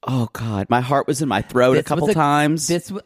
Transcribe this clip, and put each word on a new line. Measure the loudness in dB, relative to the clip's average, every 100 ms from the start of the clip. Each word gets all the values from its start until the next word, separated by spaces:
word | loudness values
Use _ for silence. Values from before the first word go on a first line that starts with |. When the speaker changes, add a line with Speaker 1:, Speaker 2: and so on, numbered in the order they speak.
Speaker 1:
oh | -2 -2 -2
God, | -4 -6 -4 0
my | 0
heart | 2 0 0
was | -2
in | 0
my | -2
throat | -2 2 4
a | 4
Speaker 2:
This |
was | 2
Speaker 1:
couple | -2 0
Speaker 2:
a, |
Speaker 1:
times. | 2 2 2 2 0 -2
Speaker 2:
this | -4 -4
w-, | -14